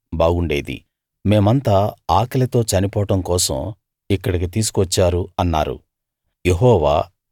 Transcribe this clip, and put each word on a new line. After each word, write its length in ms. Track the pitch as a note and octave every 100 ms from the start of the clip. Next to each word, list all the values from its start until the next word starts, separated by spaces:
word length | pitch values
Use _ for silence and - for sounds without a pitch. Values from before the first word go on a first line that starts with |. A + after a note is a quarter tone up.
| _
బాగుండేది. 720 | D#2 D#2+ F2 E2+ C#2+ C2+ B1+ _ _ _ _ G2
మేమంతా 680 | G#2+ G#2 C3 B2+ F#2+ G#2 - -
ఆకలితో 520 | F2 A2 C3+ B2+ B2
చనిపోవడం 600 | A2+ F#2+ G2+ G#2 G2+ G2
కోసం 520 | F2 F2+ - C#2 F2 A2+ _ _ _
ఇక్కడికి 360 | G2+ - F2 F2
తీసుకొచ్చారు" 800 | A2 A2 - F#2 - F2+ F2 - -
అన్నారు. 400 | F2+ D#2 D2 B1+ _ _ _ _ _ _ F2+
యెహోవా 560 | F2 B2+ G#2+ D2 D2+ - _ _